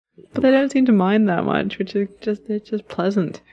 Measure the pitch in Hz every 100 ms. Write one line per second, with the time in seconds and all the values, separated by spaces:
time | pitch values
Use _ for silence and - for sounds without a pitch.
0 | _ _ - - 262 269 269 269 254 208
1 | 185 214 208 170 - - 196 - 190 202
2 | 196 - - 208 - 208 - 208 - -
3 | 180 202 165 - _